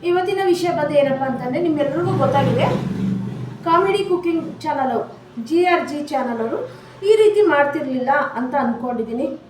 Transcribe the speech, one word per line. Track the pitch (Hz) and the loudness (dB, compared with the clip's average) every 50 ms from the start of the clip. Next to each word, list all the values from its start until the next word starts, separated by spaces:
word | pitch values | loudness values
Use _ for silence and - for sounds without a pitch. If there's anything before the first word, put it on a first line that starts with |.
| - | 0
ಇವತ್ತಿನ | 349 349 359 370 370 403 381 392 | 0 0 0 0 0 -2 0 2
ವಿಷಯ | 381 349 349 349 359 | 2 2 2 2 0
ಬಂದು | 349 302 294 294 302 | 0 0 0 2 4
ಏನಪ್ಪ | 294 285 277 269 262 262 | 4 4 4 2 -2 -2
ಅಂತಂದ್ರೆ, | 269 247 220 - 247 262 320 349 | -4 -4 -4 -4 -4 -2 -2 0
ನಿಮ್ಮೆಲ್ರಿಗೂ | 339 311 294 294 277 269 320 349 349 330 - | 0 0 0 0 0 0 -2 0 0 0 2
ಗೊತ್ತಾಗಿದೆ, | 269 269 254 285 277 247 233 240 - - - - - - - - - - - - - - - - - - - - - | 2 2 2 2 2 2 2 2 2 0 0 -2 -2 -4 -4 -2 -2 -2 -2 -4 -6 -8 -8 -10 -10 -12 -12 -8 -2
ಕಾಮಿಡಿ | 330 330 349 381 392 381 403 381 | 2 4 4 4 4 2 0 0
ಕುಕಿಂಗ್ | 370 359 349 - 339 330 320 294 - - - | 0 -2 -2 0 -2 -2 -2 -4 -6 -12 -8
ಚಾನಲ್ | - 311 294 277 269 247 233 | -6 -4 -2 0 0 0 0
ಅವರು, | 214 202 - - - - - - 240 226 | -2 -4 -6 -12 -20 -20 -18 -12 -12 -6
ಜಿ | - 311 339 359 | -2 2 2 4
ಆರ್ | 359 349 - - 254 | 4 4 2 2 -2
ಜಿ | 285 294 294 | -6 -6 -6
ಚಾನಲ್ | - 302 269 247 240 233 226 226 233 | -4 -2 -2 -2 -2 -4 -4 -4 -4
ಅವರು | 302 427 494 523 - - - - - - 392 | -4 -4 -6 -8 -12 -16 -20 -20 -18 -6 2
ಈ | 392 440 | 4 4
ರೀತಿ | 427 427 427 415 415 415 | 6 6 6 6 6 4
ಮಾಡ್ತಿರ್ಲಿಲ್ಲ | 339 294 285 285 285 285 320 277 262 262 254 247 262 277 294 277 269 - | 4 4 4 2 2 0 -4 -4 -2 -4 -2 0 2 2 2 2 -2 -4
ಅಂತ | 233 254 254 285 | -4 -6 -2 0
ಅನ್ಕೊಂಡಿದ್ದೀನಿ. | 285 247 233 226 - - 247 240 220 226 220 226 247 285 - - - - - | 0 0 0 -2 -2 -4 -6 -4 -4 -4 -4 -4 -4 -4 -4 -6 -8 -16 -20